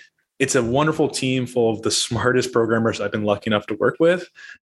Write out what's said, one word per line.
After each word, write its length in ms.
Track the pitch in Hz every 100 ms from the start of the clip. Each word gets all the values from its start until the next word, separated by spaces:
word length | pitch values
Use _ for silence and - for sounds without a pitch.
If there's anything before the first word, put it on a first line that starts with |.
| - _ _ -
it's 160 | 131
a 80 | 135
wonderful 460 | 117 131 156 156 143
team 380 | - 131 131 123
full 260 | 123 113
of 80 | 110
the 100 | 110
smartest 640 | - - 117 123 127 120
programmers 480 | 120 113 117 113 107
I've 100 | 101
been 120 | 110
lucky 240 | 104 101 110
enough 180 | 104 -
to 60 | 107
work 200 | 113 -
with, 300 | 165 180 - - - - _